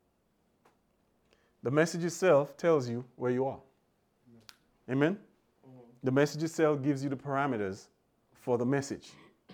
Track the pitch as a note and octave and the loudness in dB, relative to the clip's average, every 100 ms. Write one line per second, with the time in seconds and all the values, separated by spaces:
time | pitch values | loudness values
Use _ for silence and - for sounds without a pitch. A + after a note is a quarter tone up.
0 | _ _ _ _ _ _ _ _ _ _ | _ _ _ _ _ _ _ _ _ _
1 | _ _ _ _ _ _ B2 D3 F3 F3 | _ _ _ _ _ _ 0 2 2 0
2 | E3+ - F#3 C#3+ C#3+ - F3 D3+ A#2+ A#2 | -6 0 4 4 2 -2 2 2 0 -6
3 | - - B2 B2+ C3 - - _ _ _ | -10 -6 -2 0 -2 -6 -16 _ _ _
4 | _ _ B2 A#2 - - _ _ - C3+ | _ _ _ -20 -20 -20 _ _ -4 0
5 | D#3 G3+ - _ _ _ C3 B2+ - _ | 2 0 -10 _ _ _ -20 -20 -20 _
6 | C3 C3+ D3 D3 D#3 - D3+ C#3+ C#3 C3+ | 0 2 2 0 -6 2 2 2 -2 -2
7 | C#3 B2+ C#3+ C3+ C#3+ A#2 F#2+ G2 - _ | -4 -8 -4 -2 -2 -2 -4 -8 -16 _
8 | _ _ _ _ C3 A#2+ B2 C#3 C#3 G2 | _ _ _ _ -2 0 0 -2 -4 -10
9 | - - - _ - | -14 -20 -20 _ -20